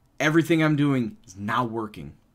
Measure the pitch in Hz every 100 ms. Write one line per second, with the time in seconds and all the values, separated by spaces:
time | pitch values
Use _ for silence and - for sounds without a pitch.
0 | _ _ 151 165 156 160 156 147 147 135
1 | 110 104 - 95 104 113 120 113 107 101
2 | 71 - _